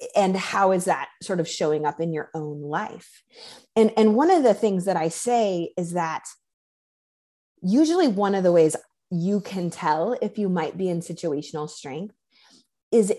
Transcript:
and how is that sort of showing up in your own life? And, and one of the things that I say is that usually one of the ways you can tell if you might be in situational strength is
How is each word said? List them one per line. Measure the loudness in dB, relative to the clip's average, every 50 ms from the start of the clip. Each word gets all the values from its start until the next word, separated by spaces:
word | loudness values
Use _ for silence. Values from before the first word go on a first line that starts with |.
| -18 -2 0
and | 2 2 2 0
how | -2 -4 -4 0 2 2 2
is | 2 2 0
that | -2 -2 -2 -6 -10 -16 _
sort | -8 -4 -4 -4
of | -4 -4
showing | -4 -2 0 0 0 0 -2
up | -4 -4 -4
in | -4 -4
your | -4 -6 -8 -8 -10
own | -10 -10 -10 -10 -10
life? | -8 -6 -6 -6 -6 -8 -12 -16 -20 -20 -20 -20 _ _ _ -20 -20 -20 -20 -20 _ _ _
And, | 4 4 4 4
and | 4 4 4 4
one | 4 4 4
of | 6 6
the | 6 4
things | 4 4 0 0 0 0 0
that | 0 0 0
I | -2 -2
say | -4 -4 -2 0 0 2 2 0 0 -2 -4 -4 -6 -6
is | -6 -4 -4
that | -4 -4 -4 -6 -8 -10 -14 -20 _ _ _ _ _ _ _ _ _ _ _ _ _ _ _ _ _ _ _ _ _ _ _ _ _
usually | -2 0 2 4 4 4 4 2 2 2
one | 2 2 0 0 2
of | 2 4
the | 4
ways | 6 6 6 4 2 -4 -10 _ _ _ _ _
you | -4 -2 0 0 -2 -2
can | -2 -6 -6 -6 -6 -6
tell | -6 -2 -2 0 0 0 0 -2 -2 -4
if | -4 -6 -4
you | -4 -2 -2
might | 0 -2 -2 -4 -4
be | -4 -4 -2
in | -2 -4
situational | -6 -8 -10 -8 -6 -4 -4 -4 -6 -8 -10 -10 -10 -10
strength | -12 -16 -14 -12 -12 -10 -12 -12 -14 _ _ _ _ _ _ _ _ _ _ _ _ _ _ _
is | 2 2 4 2 -2